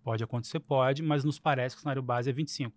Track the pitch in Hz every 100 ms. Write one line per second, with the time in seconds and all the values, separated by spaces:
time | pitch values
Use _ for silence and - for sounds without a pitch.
0 | - 110 113 120 117 160 - 135 131 139
1 | 160 147 143 143 156 135 127 - 151 135
2 | 123 120 123 127 156 - 120